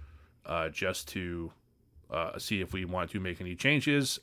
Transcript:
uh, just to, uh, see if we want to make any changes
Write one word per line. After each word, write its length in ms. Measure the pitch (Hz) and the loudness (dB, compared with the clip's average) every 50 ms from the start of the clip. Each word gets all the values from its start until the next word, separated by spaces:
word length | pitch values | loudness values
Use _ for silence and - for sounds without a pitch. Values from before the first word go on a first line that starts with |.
| - - - - - - - _ - | -18 -18 -18 -20 -20 -20 -20 _ -6
uh, 240 | - 82 85 80 80 | -2 0 0 0 0
just 380 | 76 - 95 92 92 - - - | 0 0 0 0 0 0 -4 -4
to, 440 | - 98 92 87 87 85 85 82 - _ _ _ _ _ _ _ _ - - - | -4 -4 -2 -2 -2 -4 -4 -6 -8 _ _ _ _ _ _ _ _ -20 -10 -4
uh, 260 | 60 80 85 - - - | -2 -2 -2 -2 -4 -6
see 240 | - - 107 98 | -4 -2 0 0
if 100 | 92 85 | 0 -2
we 140 | - 92 92 | -2 -4 -2
want 240 | 87 90 92 87 85 | -2 -2 -2 -2 -2
to 100 | - 101 | -2 -2
make 220 | 92 92 85 - | -2 -2 -4 -4
any 140 | 92 90 87 | -6 -6 -4
changes 640 | - - 135 151 147 - 151 143 143 135 123 - - | 2 4 4 6 6 6 6 4 4 4 2 0 -2